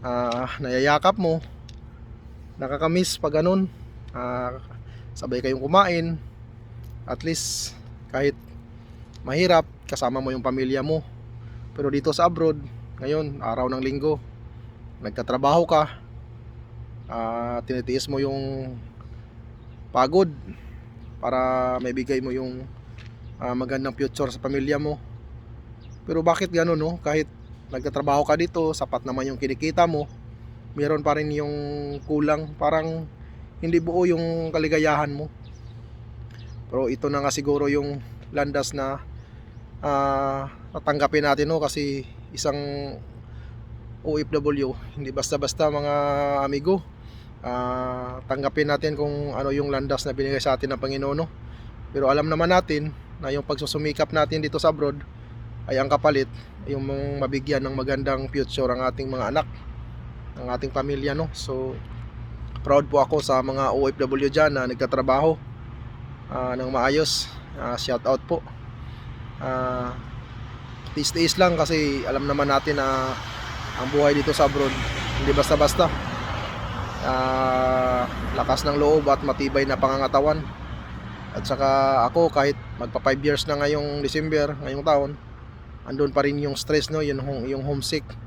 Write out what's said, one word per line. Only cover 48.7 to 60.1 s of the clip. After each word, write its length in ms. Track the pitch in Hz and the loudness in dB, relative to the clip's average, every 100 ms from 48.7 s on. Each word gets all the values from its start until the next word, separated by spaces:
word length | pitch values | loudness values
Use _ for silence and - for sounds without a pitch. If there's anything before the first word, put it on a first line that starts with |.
natin 240 | 143 156 147 | 2 0 -2
kung 400 | 147 143 147 131 | -2 -2 -4 -2
ano 160 | 139 | 0
yung 220 | 139 143 | 0 0
landas 340 | 139 135 139 143 | 0 0 -2 -2
na 80 | 127 | -2
binigay 240 | 135 135 | 0 2
sa 160 | 143 127 | 2 2
atin 160 | 135 | 0
ng 80 | 131 | -2
Panginoon, 380 | 135 135 139 143 | -2 -2 -2 -2
no? 80 | 165 - - - - - - | -4 -6 -14 -14 -14 -14 -6
Pero 160 | 139 135 | 0 4
alam 240 | 143 151 | 4 4
naman 160 | 156 170 | 2 6
natin 480 | 185 180 151 151 139 - - | 6 6 -2 -2 -8 -14 -10
na 80 | 139 | -4
yung 160 | 143 | -4
pagsusumikap 720 | 139 143 147 156 151 147 151 156 | -2 -4 -2 -2 -2 0 2 4
natin 240 | 151 160 | 2 2
dito 160 | 151 156 | 0 4
sa 160 | 160 | 4
abroad 300 | 151 143 143 - - - - - - - | 4 0 -2 -10 -16 -16 -14 -14 -12 -2
ay 140 | 131 | 0
ang 100 | 135 | 4
kapalit, 380 | 139 151 139 127 - - - | 4 6 4 2 -4 -16 -12
yung 220 | - 139 135 139 143 143 | -6 -4 -2 -2 -2 -2
mabigyan 400 | 135 139 135 139 135 | 0 -2 0 0 0
ng 100 | 135 | -2
magandang 540 | 131 135 135 135 131 | 0 0 0 0 0
future 400 | 139 127 - 127 | -2 -2 0 0
ang 140 | 123 127 | 2 0
ating 240 | 117 131 | 0 -4
mga 260 | 131 107 143 | -2 2 2
anak, 120 | 151 - - - - - - | 0 -8 -12 -12 -12 -12 -12